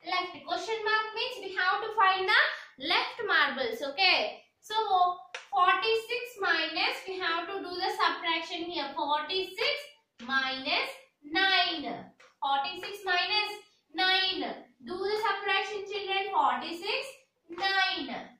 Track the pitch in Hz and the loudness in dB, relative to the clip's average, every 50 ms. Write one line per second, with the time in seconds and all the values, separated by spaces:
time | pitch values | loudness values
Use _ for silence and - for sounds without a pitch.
0 | _ 339 370 359 359 359 294 285 - 330 349 359 359 440 453 440 415 427 427 440 | _ -2 -2 -2 -2 -4 -10 -14 -6 -6 -4 -4 -2 -4 -4 -2 0 2 2 2
1 | 453 427 415 440 494 508 480 - 381 370 - 359 359 370 403 403 440 427 415 440 | 0 -2 -4 -4 -4 -4 -4 -8 -10 -6 -2 2 2 2 2 2 -2 -2 2 4
2 | 392 381 381 381 381 403 427 508 - - - - - - - - 269 320 370 453 | 4 6 6 2 2 4 4 4 4 2 0 -6 -12 -18 -16 -8 0 2 2 2
3 | - - - - 453 392 349 320 294 277 254 254 262 226 220 - 285 277 277 381 | 2 -2 -6 -6 -2 2 4 4 4 4 2 -2 -2 -4 -4 -4 -6 -6 0 4
4 | 381 370 339 262 214 - - - - _ _ _ - - 427 440 440 415 381 359 | 4 4 6 4 2 -2 -4 -10 -20 _ _ _ -10 -2 0 0 2 4 4 6
5 | 359 359 359 - - - - - - - - 381 359 370 381 381 440 453 453 453 | 6 4 2 -2 -10 -14 -14 -14 -12 -2 2 4 6 6 6 4 4 2 2 2
6 | 440 453 480 480 480 480 - 415 392 403 - 320 311 311 311 349 403 466 508 - | 0 -2 -6 -6 -6 -8 -6 -2 0 2 2 2 0 -2 -2 0 0 0 -2 -4
7 | - 381 370 370 359 330 330 339 339 359 392 - 302 349 359 359 370 392 427 - | -8 -8 -6 -2 -2 0 0 -2 -2 -4 -6 -6 -6 -6 -6 -2 -2 -2 0 2
8 | 349 330 - - - 330 330 330 320 - 359 330 339 - - 302 277 277 - 320 | 2 0 0 0 -2 -2 -2 -2 -2 -4 -6 -6 -6 -6 -4 -4 -4 -4 -4 -4
9 | 294 285 302 302 302 302 370 381 370 - - 415 480 571 587 - - - - _ | 0 0 0 0 0 -2 -2 -2 -2 -4 -4 -2 0 0 0 -2 -6 -14 -20 _
10 | _ _ _ _ 233 247 262 262 254 262 262 262 262 294 339 - - - - - | _ _ _ _ -6 0 0 0 0 0 -4 -4 -2 -2 0 0 -2 -4 -8 -14
11 | - _ _ _ 294 294 311 370 381 381 381 370 359 349 330 294 262 240 - - | -18 _ _ _ -12 -4 0 2 4 4 6 4 4 2 0 -4 -4 -6 -8 -8
12 | - - _ _ - - _ _ - 277 277 269 277 311 349 359 370 - 403 403 | -10 -16 _ _ -20 -20 _ _ 0 2 2 2 0 -2 -4 -6 -10 -10 -10 -6
13 | 392 381 359 359 370 392 415 427 415 415 415 415 - _ _ _ _ _ - 330 | -2 2 2 2 2 2 2 0 0 -2 -6 -10 -14 _ _ _ _ _ -2 2
14 | 370 370 381 381 381 381 370 - - - - - - - _ _ - 330 359 392 | 2 4 4 4 2 2 0 -2 -4 -4 -6 -10 -14 -20 _ _ -12 -10 -6 -4
15 | 392 392 427 427 427 403 392 403 403 403 392 403 415 403 427 392 381 392 415 392 | -2 0 0 0 0 0 -2 0 0 0 0 0 0 -2 -6 -8 -6 -6 -6 -6
16 | 392 381 392 392 392 403 381 - - - 247 - - 330 339 349 370 415 508 - | -4 -2 -2 0 0 0 2 4 4 4 2 0 -4 -8 -8 -8 -6 -4 -4 -4
17 | - - - - _ _ _ _ _ _ 339 359 381 392 392 392 381 370 359 339 | -4 -8 -14 -18 _ _ _ _ _ _ -8 -2 0 2 2 4 2 2 0 -2
18 | 277 262 240 - - - - | -6 -6 -8 -10 -10 -14 -20